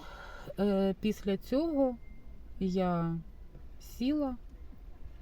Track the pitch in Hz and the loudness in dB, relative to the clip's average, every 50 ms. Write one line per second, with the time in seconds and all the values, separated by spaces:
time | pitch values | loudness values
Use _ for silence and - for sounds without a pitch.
0 | - - - - - - - - - - - - 196 208 196 190 196 196 185 - | -2 -6 -10 -12 -12 -12 -12 -10 -10 -8 -2 2 4 4 6 6 6 4 4 2
1 | - 214 202 - - 202 196 190 - - 247 269 330 339 311 277 269 254 240 233 | 2 2 2 2 2 0 0 0 0 2 2 2 4 4 4 6 4 4 4 0
2 | - - - - - - - - - - - - 190 185 180 190 185 180 175 170 | -6 -12 -12 -12 -12 -12 -12 -12 -12 -10 -4 0 0 2 4 4 4 4 4 4
3 | 165 165 165 165 160 - - - - - - - - - - - - - - - | 4 2 2 0 -2 -6 -12 -14 -14 -14 -12 -12 -12 -12 -12 -12 -12 -12 -6 0
4 | 233 262 302 302 285 262 247 233 - - - - - - - - - - - - | 2 2 4 4 2 0 -2 -4 -8 -12 -12 -12 -12 -12 -12 -12 -12 -12 -12 -10
5 | - - - - | -10 -10 -10 -12